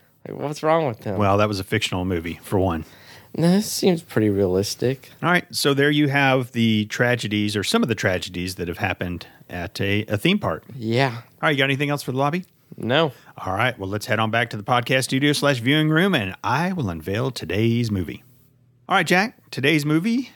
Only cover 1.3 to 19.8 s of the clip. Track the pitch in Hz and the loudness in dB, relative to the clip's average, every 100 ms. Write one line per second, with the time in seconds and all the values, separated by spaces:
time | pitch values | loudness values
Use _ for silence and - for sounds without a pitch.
1.3 | 101 104 98 95 107 - 92 92 87 85 | 4 2 0 -2 -2 -2 -2 -2 -2 -4
2.3 | 85 - 101 95 82 82 - - - - | -10 -2 0 2 -2 -6 -18 -20 -20 -10
3.3 | - 170 190 214 - 247 165 - - 107 | 0 2 2 0 0 2 0 0 2 2
4.3 | 98 98 92 107 - 123 131 - - 156 | 4 2 2 0 -2 -2 -4 -10 -4 0
5.3 | 175 - 117 147 139 143 147 147 143 139 | 0 0 -2 0 2 2 2 2 4 4
6.3 | 131 120 120 113 107 107 - 123 120 - | 2 0 0 2 2 0 0 0 0 -2
7.3 | 104 104 104 92 233 185 110 101 90 92 | -2 0 -2 0 0 0 0 0 -2 -4
8.3 | 90 90 92 87 85 95 87 92 85 - | -6 -6 -6 -8 -4 -4 -4 -6 -8 -12
9.3 | - - 87 85 - 98 101 - 104 165 | -20 -14 -10 -10 -6 -2 -2 -2 0 0
10.3 | 208 101 80 - 135 113 120 135 120 - | 0 -2 -6 -10 -8 -2 0 0 -2 -14
11.3 | _ 165 139 135 135 147 147 - 127 143 | _ -2 2 2 2 -2 -2 -4 -2 0
12.3 | 175 - _ _ - 110 139 160 - - | -2 -8 _ _ -8 0 2 2 -2 -18
13.3 | - - 95 123 110 95 104 - 107 110 | -10 -4 0 -2 -2 -6 -6 -2 0 0
14.3 | 117 120 110 101 123 120 131 127 135 147 | 0 -2 -6 0 0 2 0 0 2 2
15.3 | 143 143 135 113 156 156 156 196 156 95 | 2 2 2 2 2 4 4 2 2 -2
16.3 | 85 101 131 180 185 107 82 80 104 131 | -4 -2 0 -2 -2 -4 -4 -4 -2 -4
17.3 | - 78 95 117 117 113 101 85 - - | -6 -4 0 2 2 0 -2 -4 -10 -18
18.3 | _ _ _ _ _ - 190 170 180 220 | _ _ _ _ _ -2 0 4 2 2
19.3 | - _ - 147 156 | -6 _ -2 2 2